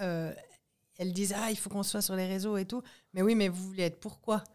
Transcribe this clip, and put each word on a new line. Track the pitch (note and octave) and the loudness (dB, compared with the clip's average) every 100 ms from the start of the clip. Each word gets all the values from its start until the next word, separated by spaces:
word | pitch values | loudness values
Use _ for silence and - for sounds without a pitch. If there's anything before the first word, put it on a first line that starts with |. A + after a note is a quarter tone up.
euh, | F#3+ E3 D#3+ - - - _ _ _ - | -2 -2 -4 -8 -16 -20 _ _ _ -6
elles | F3+ | -2
disent, « | F3+ G3 G3+ | 0 0 0
Ah, | A3+ | -2
il | G#3+ | -2
faut | G3 | -4
qu'on | G3+ | -2
soit | G3 G#3 | -2 0
sur | F#3+ | 0
les | F#3+ F#3 | 0 0
réseaux | F#3+ G#3 G3+ | 0 0 0
et | F#3+ | -2
tout. » | A#3+ - - _ | -4 -8 -18 _
Mais | F#3 | 2
oui, | G3+ | 4
mais | A3+ G3 | 6 4
vous | F3+ F#3+ | 0 -6
voulez | F#3+ | -2
être | F3 E3 | -2 -2
pourquoi ? | G#3+ - - G#3+ - | -12 -8 0 0 -2